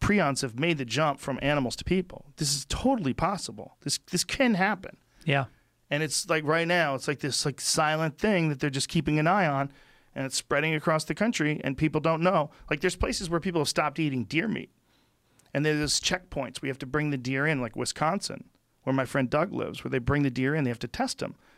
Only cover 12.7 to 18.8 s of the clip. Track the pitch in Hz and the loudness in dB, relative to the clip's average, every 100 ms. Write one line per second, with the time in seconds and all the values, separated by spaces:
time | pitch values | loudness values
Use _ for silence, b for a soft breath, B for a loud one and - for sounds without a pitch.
12.7 | 156 185 - 220 233 170 170 190 170 139 | -2 -2 0 -2 -2 -2 -2 0 0 0
13.7 | - 151 143 151 131 104 156 220 - - | 0 -2 0 0 0 -2 -2 0 -4 -8
14.7 | _ _ b b b b b b 143 151 | _ _ b b b b b b 0 2
15.7 | 151 147 - - 175 - 147 123 - 135 | 2 0 0 0 -4 -4 -8 -8 -6 -6
16.7 | 131 131 147 151 139 123 135 151 139 117 | -6 -4 -2 0 -2 -2 0 0 0 -2
17.7 | - 123 - 156 196 - - - _ _ | -4 -4 0 0 0 -4 -10 -14 _ _
18.7 | _ | _